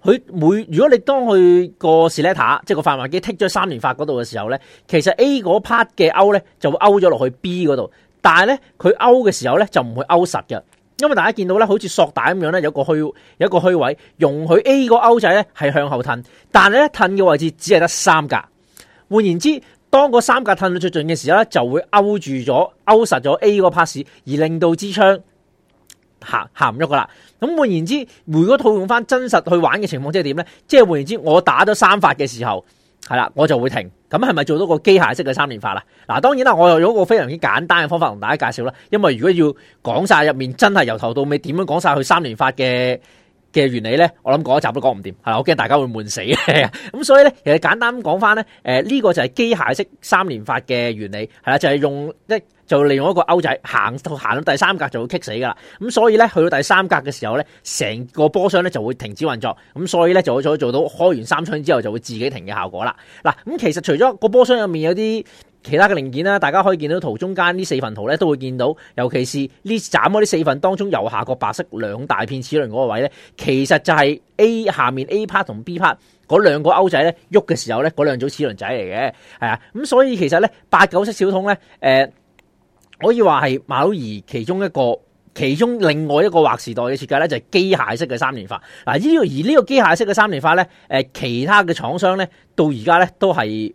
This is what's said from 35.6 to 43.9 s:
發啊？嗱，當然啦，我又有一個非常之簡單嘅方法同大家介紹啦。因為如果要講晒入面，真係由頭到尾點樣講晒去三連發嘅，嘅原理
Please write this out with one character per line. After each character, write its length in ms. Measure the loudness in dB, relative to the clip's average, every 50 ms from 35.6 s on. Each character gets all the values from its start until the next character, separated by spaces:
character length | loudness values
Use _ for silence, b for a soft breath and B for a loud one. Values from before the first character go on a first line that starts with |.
發 140 | -8 -6 -8
啊？ 100 | -8 -10 b b b b
嗱， 140 | b -4 2
當 140 | 2 2 2
然 100 | 2 2
啦， 100 | 2 4
我 140 | 6 6 6
又 100 | 6 6
有 100 | 4 2
一 40 | 2
個 100 | 2 2
非 140 | 2 2 0
常 100 | 0 -2
之 80 | -6 -4
簡 280 | -2 -2 -2 -2 0
單 180 | 2 0 0 2
嘅 40 | 0
方 120 | -2 -2
法 80 | -2 -2
同 100 | -4 -6
大 160 | -4 -4 -2
家 160 | -2 -2 -4
介 120 | -4 -6 -8
紹 40 |
啦。 80 | -8 b b b b
因 100 | -4 0 2
為 120 | 2 0
如 40 | 2
果 100 | 0 0
要 240 | 2 4 2 0 0 b b b b b _
講 240 | -4 -2 -2 0
晒 180 | 2 2 2 4
入 80 | 2 0
面， 180 | -2 -6 -8 -2
真 160 | 0 0 2 2
係 120 | 2 0
由 120 | 0 -2 -4
頭 140 | -4 -4 -4
到 80 | -4 -4
尾 160 | -2 -4 -6
點 160 | -6 -6 -6
樣 80 | -6 -4
講 140 | -4 -4 -2
晒 160 | 0 0 0
去 80 | 0 0
三 200 | 0 0 0 0
連 120 | -4 -4
發 160 | -2 -2 -2 0
嘅， 460 | -2 -2 -2 0 0 -2 -2 -4 -4 b b b b b b b b _ _ _
嘅 140 | 0 0
原 160 | 0 -2 -4 -4
理 140 | -2